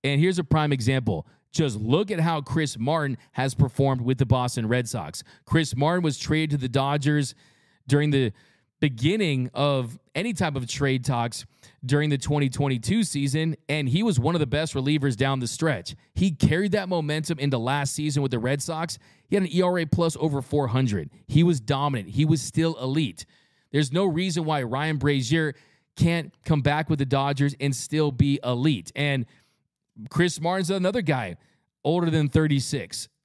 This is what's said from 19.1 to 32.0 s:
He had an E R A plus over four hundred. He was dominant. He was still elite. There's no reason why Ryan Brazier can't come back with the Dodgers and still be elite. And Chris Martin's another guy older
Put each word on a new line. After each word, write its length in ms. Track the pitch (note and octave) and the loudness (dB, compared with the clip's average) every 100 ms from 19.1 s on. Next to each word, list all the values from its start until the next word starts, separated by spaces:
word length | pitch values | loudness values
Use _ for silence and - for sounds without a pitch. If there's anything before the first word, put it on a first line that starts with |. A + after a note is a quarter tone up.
| _ _ | _ _
He 80 | G3+ | -2
had 80 | |
an 60 | F#3 | 0
E 80 | E3 | 2
R 180 | F3+ F3+ | 2 0
A 60 | D#3+ | 0
plus 300 | - E3+ - | 2 0 0
over 200 | D#3 C#3 | -2 -2
four 260 | C3 D3 C3 | -2 0 2
hundred. 420 | B2 C3 G2+ D2 - - | 2 2 0 -4 -14 0
He 160 | D3+ | 4
was 160 | F3 D3+ | 4 2
dominant. 520 | G#2+ C#3 D3 C3 F2+ | -2 -2 0 -2 -4
He 120 | A#2+ | 0
was 180 | D3+ D#3 | 2 2
still 360 | - - E3 C#3 | 0 -2 -2 -2
elite. 440 | B2+ C#3+ C3 E2 - _ _ _ _ | -2 0 -2 -4 -18 _ _ _ _
There's 180 | C#3+ C#3+ | -2 0
no 140 | D#3 G3 | 0 0
reason 400 | D#3 F#3 E3 D#3 | 0 -2 -2 -2
why 180 | C#3+ | -2
Ryan 320 | B2 C3 D#3 D3+ | -2 -2 -2 0
Brazier 600 | C#3 C#3+ A#2 E3 D#3 - _ _ _ - | 2 2 2 2 0 -4 _ _ _ 2
can't 360 | E3 E3+ D#3+ _ - | 2 2 -4 _ 0
come 160 | D3+ | 2
back 280 | C#3 D3 D#3 | 2 0 0
with 100 | D3+ | -2
the 60 | C3+ | 0
Dodgers 480 | C#3 C#3 C#3 C#3+ C#3+ | 0 0 0 0 0
and 160 | C#3+ C3 | -2 -2
still 340 | - D3+ D3+ | -2 0 0
be 260 | B2 C#3 C#3+ B2 | 2 2 2 0
elite. 480 | B2 D3 A#2+ E2 - | 0 0 0 -4 -4
And 300 | C#3+ C3+ A#2 _ _ _ _ _ _ - G#2+ | -2 0 -4 _ _ _ _ _ _ -18 -6
Chris 300 | - F3 E3 | 0 0 0
Martin's 300 | E3 F#3+ F3 | -2 -2 -2
another 320 | G3 F3+ A3 | 0 0 0
guy 340 | D#3 C3 G2+ E2+ _ _ _ _ | 0 -2 -4 -10 _ _ _ _
older 260 | C#3+ F3 | -2 0